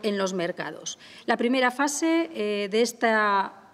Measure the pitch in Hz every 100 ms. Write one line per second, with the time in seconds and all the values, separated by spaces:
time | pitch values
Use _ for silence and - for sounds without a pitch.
0 | 220 202 190 190 170 - 147 165 - -
1 | - - - 233 240 262 247 240 294 302
2 | 330 330 320 226 208 208 202 214 233 226
3 | 233 220 214 196 196 - -